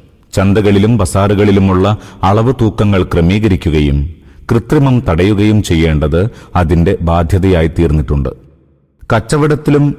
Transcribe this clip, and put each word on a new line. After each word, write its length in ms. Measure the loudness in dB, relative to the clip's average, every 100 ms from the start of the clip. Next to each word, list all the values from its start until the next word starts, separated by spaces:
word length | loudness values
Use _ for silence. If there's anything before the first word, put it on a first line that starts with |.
| -20 _ _ -2
ചന്തകളിലും 600 | 0 2 2 2 2 0
ബസാറുകളിലുമുള്ള 960 | 0 0 0 2 2 2 2 2 0 -2 -8 -4
അളവ് 320 | 0 0 0 0
തൂക്കങ്ങൾ 420 | -2 0 0 0 0
ക്രമീകരിക്കുകയും 1000 | 0 0 0 0 0 0 0 0 0 -4 -10 -20 -20 -4
കൃത്രിമം 520 | -4 0 0 2 0 0
തടയുകയും 540 | 0 0 2 2 0 0
ചെയ്യേണ്ടത് 640 | 0 0 0 0 -2 -2 -6 -6 -2
അതിന്റെ 400 | 0 2 2 0
ബാധ്യതയായി 680 | -2 -2 0 0 2 2 0
തീർന്നിട്ടുണ്ട്. 640 | 0 0 0 -2 -4 -4 -8 -20 _ _ _ _ _ -4
കച്ചവടത്തിലും 840 | -4 -2 -2 0 -2 0 0 0